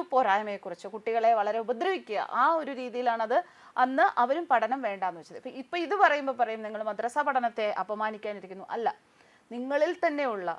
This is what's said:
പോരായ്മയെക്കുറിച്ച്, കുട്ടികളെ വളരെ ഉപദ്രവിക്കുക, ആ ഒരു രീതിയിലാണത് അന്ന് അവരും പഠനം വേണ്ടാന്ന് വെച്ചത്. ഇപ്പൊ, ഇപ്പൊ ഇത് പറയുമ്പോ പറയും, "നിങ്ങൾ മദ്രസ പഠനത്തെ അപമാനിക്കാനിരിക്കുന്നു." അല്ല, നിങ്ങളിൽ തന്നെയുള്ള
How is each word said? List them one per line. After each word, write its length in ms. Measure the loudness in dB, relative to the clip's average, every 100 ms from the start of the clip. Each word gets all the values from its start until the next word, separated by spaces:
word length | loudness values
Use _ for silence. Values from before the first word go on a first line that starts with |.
| 2
പോരായ്മയെക്കുറിച്ച്, 800 | 2 4 2 0 -8 -10 -12 -12
കുട്ടികളെ 360 | -8 -2 2 4 4
വളരെ 180 | 2 -2
ഉപദ്രവിക്കുക, 640 | -2 -2 -2 -2 -4 -4 -2 2
ആ 20 | 2 2
ഒരു 120 | -2 -6
രീതിയിലാണത് 580 | -6 -4 -2 0 0 0 -2 -8 -8 0
അന്ന് 220 | 2 4 4 4
അവരും 200 | 2 2 2
പഠനം 300 | 2 2 0 -4
വേണ്ടാന്ന് 320 | -2 -4 -6
വെച്ചത്. 180 | -12 -14
ഇപ്പൊ, 120 | -12 -12
ഇപ്പൊ 140 | -8 -4 -2
ഇത് 80 | 4
പറയുമ്പോ 320 | 6 6 0 0
പറയും, 220 | 0 -2 -6
"നിങ്ങൾ 160 | -6 -6
മദ്രസ 260 | -4 -2 0 0
പഠനത്തെ 400 | 2 0 0 -2 -2
അപമാനിക്കാനിരിക്കുന്നു." 840 | -4 -4 -4 -4 -8 -10 -12 -14 -10 -4
അല്ല, 180 | -2 -4 _ _ _ _ -14
നിങ്ങളിൽ 380 | -10 -2 0 2 2
തന്നെയുള്ള 440 | 0 0 -2 -2 -4